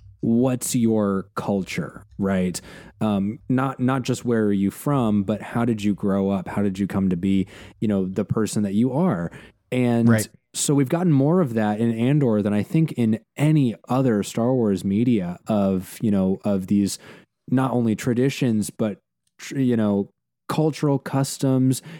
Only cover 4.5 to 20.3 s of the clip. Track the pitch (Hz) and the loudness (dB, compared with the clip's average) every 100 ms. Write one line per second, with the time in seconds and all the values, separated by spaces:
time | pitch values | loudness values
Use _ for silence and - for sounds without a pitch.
4.5 | 101 98 - 147 143 117 104 95 104 - | 2 0 -2 -2 0 2 0 0 -4 -4
5.5 | 120 117 110 104 98 101 98 98 98 87 | -2 -2 0 -2 -2 0 0 0 -2 -4
6.5 | - 101 92 98 101 95 90 95 98 95 | -2 -2 -2 -2 0 0 0 0 0 0
7.5 | - - - 107 101 95 95 101 - 104 | -8 -20 -6 -2 0 -2 -4 -2 -2 0
8.5 | - 104 101 123 127 185 95 85 - - | -2 0 0 0 0 0 0 -4 -10 -20
9.5 | _ _ 127 123 117 117 110 107 - _ | _ _ 0 2 2 4 2 0 -10 _
10.5 | - - 143 131 165 180 143 135 180 156 | -6 0 2 2 0 2 4 4 2 2
11.5 | 113 107 107 117 113 120 151 135 107 101 | 0 0 0 0 0 2 2 2 2 2
12.5 | 104 - 160 160 - 113 110 - - 147 | 0 0 0 0 0 0 0 -4 -2 2
13.5 | 156 127 104 - 127 131 107 95 - 117 | 4 2 -2 -2 0 2 2 0 -2 0
14.5 | 131 110 95 95 98 123 113 87 87 - | 2 2 0 0 0 2 0 -2 -8 -2
15.5 | 107 98 95 95 - 113 101 92 95 - | 0 2 0 -4 -4 0 2 2 0 -2
16.5 | 98 92 101 98 - - - _ _ - | -4 0 2 2 -2 -14 -20 _ _ -4
17.5 | 127 131 120 117 104 - 117 135 - 131 | -2 0 0 0 0 0 0 0 0 0
18.5 | 110 101 - 110 95 _ _ _ _ - | 0 -2 -4 -4 -4 _ _ _ _ -10
19.5 | 147 127 117 107 101 98 _ _ | -2 0 2 2 0 -2 _ _